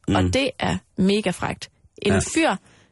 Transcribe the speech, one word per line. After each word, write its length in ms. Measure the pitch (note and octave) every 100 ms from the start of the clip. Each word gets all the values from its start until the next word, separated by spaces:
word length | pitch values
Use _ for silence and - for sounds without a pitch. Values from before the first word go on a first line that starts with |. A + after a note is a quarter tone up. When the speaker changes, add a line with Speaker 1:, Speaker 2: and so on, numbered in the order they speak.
| -
Speaker 1:
Mm. 60 |
Speaker 2:
og 80 | G2
det 280 | F#2 B3+ C#4 -
er 180 | - F#3 - -
mega 320 | F#3+ G#3 G3
frækt. 400 | F3 - - - _ _ -
En 100 | -
Speaker 1:
Ja. 60 | - -
Speaker 2:
fyr, 220 | D#4+ D#4 F#3+ _ _ _